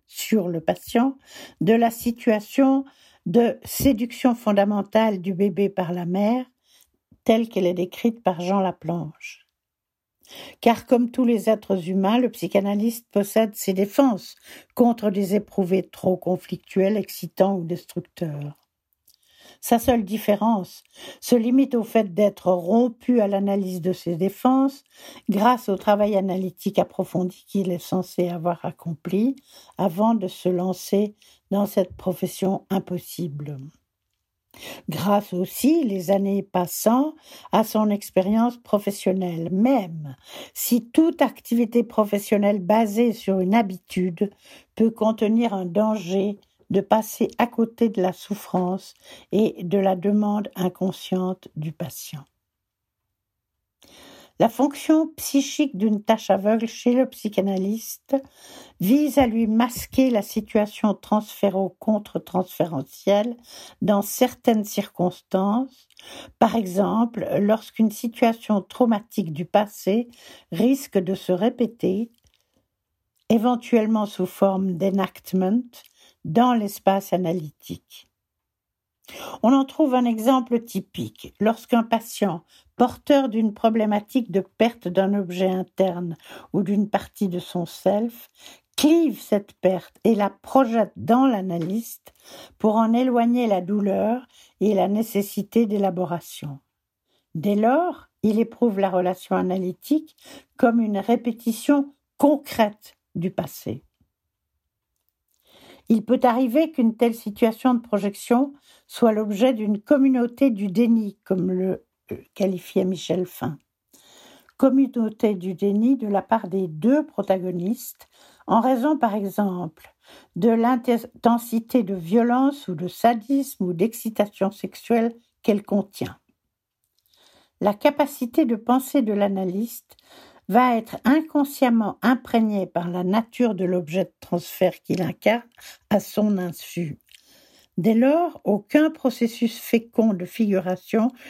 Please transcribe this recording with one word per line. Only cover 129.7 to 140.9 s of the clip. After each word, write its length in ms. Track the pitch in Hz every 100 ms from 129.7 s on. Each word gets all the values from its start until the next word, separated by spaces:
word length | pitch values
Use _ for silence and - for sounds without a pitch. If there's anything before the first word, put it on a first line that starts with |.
| - _ _ _ - - _ -
va 280 | 214 254 233
être 200 | 226 -
inconsciemment 920 | 220 302 311 294 277 - 247 233 208 -
imprégnée 640 | 220 247 - 233 220 202 180
par 220 | 175 170
la 160 | 180
nature 500 | 180 214 233 - 240
de 100 | 185
l'objet 400 | 180 180 151 185
de 80 | 180 _
transfert 640 | - 170 - - 180 -
qu'il 200 | - 175
incarne 400 | 170 - 208 233 - _ - - -
à 100 | 208
son 380 | - - 208 196
insu. 600 | 180 - - - 160 - _ _ _ _ _ _ _ -
Dès 180 | 180
lors, 460 | 226 262 320 349 -
aucun 460 | - 202 - 294 311
processus 680 | 311 262 240 233 - 226 -
fécond 560 | - 233 233 - 220
de 100 | 185
figuration 880 | 180 - 214 190 185 185 -